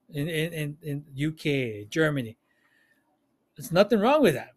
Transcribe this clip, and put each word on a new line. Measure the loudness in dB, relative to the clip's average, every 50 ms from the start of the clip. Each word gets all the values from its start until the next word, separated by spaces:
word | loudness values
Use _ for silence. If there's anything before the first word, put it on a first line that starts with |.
| _ _
In, | -6 -6 -4 -2
in, | -2 -2 -2 -4 -4
in, | -6 -6 -8 -8 -10 -10
in | -8 -8 -8 -8 -12 -8
U | -4 -4 -4 -4
K, | -4 -2 -2 0 0 -2 -4 -6 -8 -12 -6
Germany, | 0 0 2 2 2 -2 -6 -6 -10 _ _ _ _ _ _ _ _ _ _ _ _ _ _ _ _ _ _ _ _ _ _ _ _
there's | -18 -12 -2 2
nothing | 2 4 4 4 2
wrong | 4 4 4 6 6
with | 4 4
that. | 2 -4 -12 _